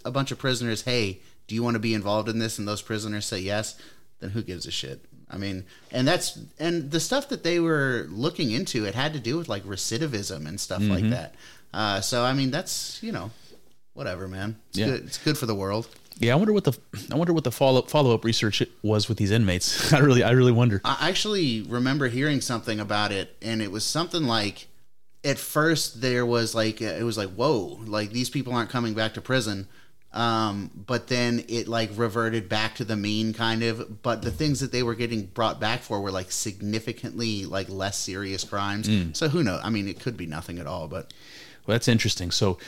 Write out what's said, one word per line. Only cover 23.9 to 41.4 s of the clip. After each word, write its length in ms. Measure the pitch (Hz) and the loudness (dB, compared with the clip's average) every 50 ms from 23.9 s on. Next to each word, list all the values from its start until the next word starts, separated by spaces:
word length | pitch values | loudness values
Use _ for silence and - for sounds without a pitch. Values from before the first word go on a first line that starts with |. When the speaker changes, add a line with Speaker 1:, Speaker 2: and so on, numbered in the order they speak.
| - 151 170 170 175 175 147 | 0 0 -2 0 -2 0 0
Speaker 1:
like, 440 | 123 113 110 104 101 95 - - - - - - - - - - - - - - | 2 2 2 0 0 -4 -6 -14 -18 -20 -20 -20 -20 -20 -20 -20 -20 -14 -4 -2
at 120 | 143 131 | -2 -2
first 600 | - - - - 156 151 165 165 147 - - - 113 | -2 -4 -2 0 2 4 4 4 2 0 -4 -4 -2
there 240 | 120 127 123 123 123 | 0 2 2 2 2
was, 300 | 120 120 117 117 110 - | 2 2 2 2 2 2
like, 260 | 117 110 110 107 - | 2 0 0 0 -2
uh, 40 | 117 | -4
it 180 | 95 80 78 113 | -4 -2 -2 -2
was 140 | 120 110 | -2 0
like, 120 | 110 101 92 | -2 -4 -4
"Whoa, 480 | 92 101 120 147 156 113 90 73 71 - 113 | -2 0 2 4 4 2 0 -4 -8 -10 -8
like, 260 | 107 104 107 107 101 | -4 -2 -2 -2 -2
these 180 | 110 123 127 120 | -2 -2 -2 -2
people 240 | - 143 120 123 123 | -2 -4 -2 0 0
aren't 160 | 120 113 101 | -2 -2 0
coming 240 | - 127 117 113 104 | 0 0 0 0 0
back 200 | 110 110 110 - | 0 0 0 -2
to 60 | 123 | -6
prison." 460 | - - 127 131 120 110 101 98 95 - - - - - - - - - - | -2 0 0 2 2 0 -2 -4 -6 -10 -14 -20 -20 -20 -20 -20 -20 -8 -2
Um, 580 | - 120 117 113 113 110 107 101 101 95 - - 85 98 | 0 2 2 2 2 2 0 -2 -4 -6 -8 -10 -14 -4
but 200 | - 127 117 120 - | -2 -2 -2 0 0
then 340 | 127 123 123 120 120 117 - - | 0 2 2 2 2 0 -2 -4
it, 180 | 113 117 107 | -4 -4 -2
like, 220 | 107 117 117 113 104 101 | -2 0 0 0 -2 0
reverted 520 | 107 120 113 98 117 113 113 110 117 101 | 0 0 0 2 0 0 2 0 -2 -2
back 280 | 87 104 107 110 107 - | 0 0 0 0 0 -2
to 100 | - 117 | -4 -4
the 100 | 101 113 | -2 -2
mean, 380 | 107 101 104 107 107 110 110 107 | -2 0 0 0 0 0 0 0
kind 280 | - 117 113 113 113 117 | 0 0 0 0 2 0
of, 380 | 117 110 117 113 - 107 - | 0 0 -2 -6 -10 -12 -4
but 200 | - 123 117 110 | -2 -2 -2 -2
the 100 | 110 120 | -2 -4
things 300 | 92 - 156 151 143 117 | -2 0 0 0 2 0
that 100 | 139 123 | -2 -2
they 120 | - 123 127 | 0 0 0
were 120 | 117 117 | 0 0
getting 280 | 107 120 113 120 110 98 | -2 -2 -2 -2 -4 -4
brought 340 | 95 - - 117 107 80 73 | -4 -2 0 0 0 2 0
back 220 | 107 107 117 127 | 0 0 0 -2
for 180 | - - 113 101 | -2 -4 -4 -4
were, 120 | 98 98 | -2 -2
like, 200 | 92 92 92 - | -2 -4 -4 -4
significantly, 1120 | - - - 110 98 - 104 104 107 110 - - 113 - - 113 - 101 117 113 107 101 95 | -4 -4 -4 -6 -6 -6 -4 -2 -2 -2 -4 -6 -8 -8 -10 -10 -6 -4 -2 -2 -2 -2 -4
like, 220 | - - 98 98 | -4 -4 -4 -4
less 300 | 92 98 95 95 101 101 | -4 -4 -4 -4 -4 -2
serious 480 | - - - 95 95 101 95 98 92 - | -4 -6 -6 -6 -6 -4 -4 -4 -6 -6
crimes. 420 | - - 101 101 101 101 104 101 | -4 -4 -2 -2 -2 -2 -2 0
Speaker 2:
Mm. 260 | 104 110 101 87 82 80 | 2 2 2 2 0 -2
Speaker 1:
So 140 | - 160 | -2 0
who 160 | 156 139 175 156 | 2 2 2 2
knows? 160 | 104 90 73 - | 2 0 -2 -2
I 40 | 104 | -2
mean, 200 | 113 107 98 98 | -2 -2 -2 -4
it 100 | 87 - | -6 -6
could 160 | - 127 113 | -6 -6 -6
be 100 | 90 90 | -6 -8
nothing 340 | 82 73 78 85 - 85 87 | -8 -8 -8 -8 -8 -10 -8
at 80 | 80 | -8
all, 200 | 69 92 87 80 | -8 -8 -8 -8
but 240 | 73 78 90 - - - - - - - - | -8 -8 -10 -10 -12 -18 -20 -20 -20 -20 -20